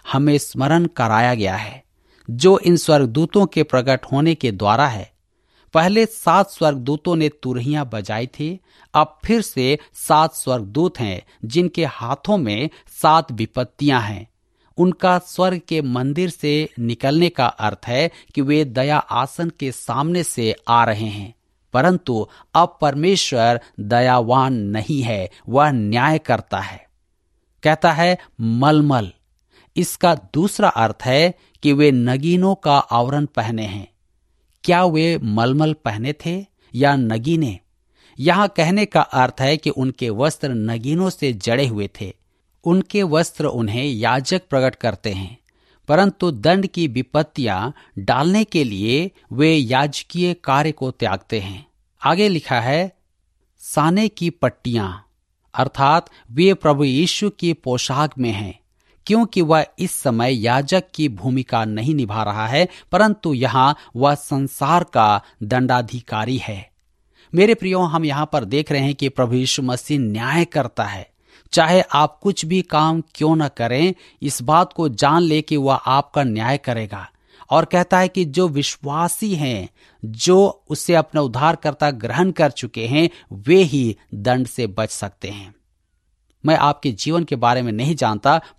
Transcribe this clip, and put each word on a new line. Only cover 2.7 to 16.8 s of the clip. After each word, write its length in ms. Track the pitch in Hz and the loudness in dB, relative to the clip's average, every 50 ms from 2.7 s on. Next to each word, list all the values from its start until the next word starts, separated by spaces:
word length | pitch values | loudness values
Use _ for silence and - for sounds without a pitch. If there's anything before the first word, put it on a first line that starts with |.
| 175 | 2
स्वर्गदूतों 680 | 151 - - 156 143 139 120 113 151 165 151 - 208 196 | 2 4 4 2 4 4 2 0 0 -2 0 2 2 2
के 160 | - - 160 151 | 2 2 -2 -2
प्रकट 380 | - - 127 120 135 131 127 - - 135 | 0 0 0 2 2 0 -2 -2 -2 -2
होने 220 | 139 151 165 165 | 0 2 2 0
के 180 | - - 120 104 | 0 -2 -4 -4
द्वारा 340 | 92 104 101 110 120 147 | 0 0 2 2 2 2
है। 260 | 139 117 101 92 - _ _ _ _ _ _ _ _ _ _ _ _ - | 0 0 -4 -10 -14 _ _ _ _ _ _ _ _ _ _ _ _ 2
पहले 320 | 160 165 185 208 220 226 | 2 2 4 4 2 2
सात 440 | 220 - - - 170 165 190 196 196 | 0 0 -4 0 2 4 4 4 2
स्वर्गदूतों 680 | - - 165 151 143 135 120 131 151 156 - 175 175 | 0 -2 0 0 0 0 -2 -4 -4 -2 -2 -2 0
ने 120 | 165 156 151 | 2 0 0
तुरहियां 560 | 147 _ - 127 127 123 120 139 151 151 143 | -2 _ -6 -6 -6 -4 -4 -4 -2 -4 -4
बजाई 420 | 120 113 110 101 - 107 110 123 | -6 -8 -8 -8 -6 -6 -6 -6
थी, 340 | 131 _ - 147 160 185 185 _ _ _ _ _ _ - | -8 _ -8 -8 -8 -8 -10 _ _ _ _ _ _ 2
अब 240 | 151 156 - - _ - | 2 2 0 -2 _ -2
फिर 180 | - 220 233 202 | 0 0 0 0
से 360 | - - 135 127 127 143 151 - - _ | -2 -4 -2 0 0 0 -2 -4 -10 _
सात 400 | - - - 160 151 160 160 - | -8 -2 2 4 4 4 2 0
स्वर्गदूत 680 | - - 135 127 120 104 98 104 143 170 180 - - | -6 -6 -4 -4 -4 -4 -6 -4 -2 -2 -2 -2 -4
हैं, 220 | 123 101 92 87 - _ _ _ - | -6 -6 -6 -8 -12 _ _ _ -12
जिनके 400 | 113 117 170 180 175 - 175 165 | -6 -2 0 -2 -2 -2 -4 -4
हाथों 520 | 135 - - 113 117 139 - - 196 214 | -4 -6 -8 -6 -6 -6 -6 -2 -2 0
में 340 | 196 143 107 104 107 139 165 - - _ _ - - - | 0 0 -2 -4 -4 -4 -6 -8 -12 _ _ -8 0 2
सात 300 | 160 156 165 160 - 123 | 4 4 4 2 0 -4
विपत्तियां 680 | 107 110 - - - 123 - _ - 143 143 135 123 107 | -6 -6 -6 -4 -6 -6 -6 _ -4 0 2 2 2 0
हैं। 260 | 104 107 95 104 - _ _ _ _ _ _ _ _ _ | -2 -8 -10 -14 -18 _ _ _ _ _ _ _ _ _
उनका 420 | - 175 185 - - - 185 180 175 | 0 0 0 0 0 0 0 0 0
स्वर्ग 420 | - - - - 185 185 185 175 - - | -2 -6 -4 -2 -2 0 -2 -4 -6 -4
के 140 | 160 160 147 | -4 -2 -2
मंदिर 480 | 127 123 123 131 139 143 - - 170 | -2 -2 -2 -2 -2 -2 -2 -4 -4
से 380 | - - - 147 147 151 156 - - | -4 -6 -4 -2 -2 -2 -2 -4 -6
निकलने 500 | - | -6